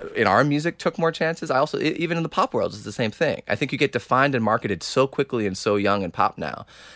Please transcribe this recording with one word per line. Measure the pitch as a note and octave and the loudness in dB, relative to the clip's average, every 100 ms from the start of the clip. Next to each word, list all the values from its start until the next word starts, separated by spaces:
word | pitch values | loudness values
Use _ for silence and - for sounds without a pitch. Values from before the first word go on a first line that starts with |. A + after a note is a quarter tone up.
| - - | -6 0
in | G#2+ | 4
our | G2+ | 4
music | D3 D3 E3 - | 4 2 -2 -2
took | F3 - | -4 0
more | E3 | -2
chances. | D#3+ D#3+ E3+ D#3+ | 0 -2 -2 -2
I | C3 | 0
also, | D3+ - | 0 0
e-, | D3+ D#3 | -2 -2
even | E3 E3+ | -2 -2
in | |
the | D#3+ | -2
pop | - A3 | 0 0
world, | A#2+ F#2 | 0 -2
it's | G#2 | -4
the | G#2+ | -12
same | G#2+ A2 | -4 -4
thing. | - D#3 - - | 0 -2 -2 -4
I | G#2 | -4
think | D#3 | -2
you | C#3 | 0
get | C#3 | 0
defined | A#2+ - B2+ C#3 C3 | -2 0 2 4 2
and | |
marketed | A2 A2 G#2+ F2+ | 2 0 0 -4
so | - C3 C3+ | -2 2 2
quickly | - C#3 B2 G2+ | 2 -2 0 -2
and | F#2+ | -2
so | A2 G#2 | 0 2
young | G2 G2+ | 2 2
in | F#2 | -2
pop | - G2+ - | 0 0 0
now | D#2 - - - - | -8 -8 -14 -20 -20